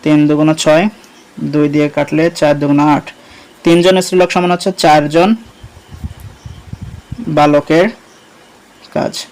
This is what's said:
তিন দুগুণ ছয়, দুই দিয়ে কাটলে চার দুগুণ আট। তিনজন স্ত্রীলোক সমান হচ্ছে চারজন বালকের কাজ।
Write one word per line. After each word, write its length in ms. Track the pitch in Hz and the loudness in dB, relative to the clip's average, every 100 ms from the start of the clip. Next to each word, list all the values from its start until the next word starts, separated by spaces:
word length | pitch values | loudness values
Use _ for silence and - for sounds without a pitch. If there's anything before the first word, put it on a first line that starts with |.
তিন 160 | 151 151 147 | 2 2 2
দুগুণ 220 | 151 156 156 | 2 0 0
ছয়, 220 | 156 156 208 - - - - - 147 | 2 2 0 -6 -20 -20 -20 -10 -4
দুই 140 | 151 147 | -2 0
দিয়ে 140 | 147 147 147 | 0 -2 -2
কাটলে 280 | 143 156 165 165 | -4 0 -2 0
চার 160 | 151 147 | 0 0
দুগুণ 200 | 143 143 151 | 0 2 2
আট। 120 | - - - - - - - | 0 -2 -20 -20 -20 -20 -4
তিনজন 300 | 170 170 180 190 | 0 2 4 2
স্ত্রীলোক 240 | 175 185 180 | 0 0 0
সমান 160 | 180 180 | 0 -2
হচ্ছে 160 | 175 196 180 | -2 -4 0
চারজন 460 | 165 151 147 160 185 226 - - - - - - - - - - - - - - - - - - 196 151 | 2 2 2 2 2 0 -6 -20 -20 -20 -20 -16 -16 -16 -20 -20 -20 -20 -18 -16 -16 -18 -16 -12 -4 0
বালকের 500 | 147 147 - 160 202 - - - _ _ _ _ _ _ - | 2 0 0 0 0 -4 -20 -20 _ _ _ _ _ _ -12
কাজ। 180 | - - - - | -8 -6 -8 -16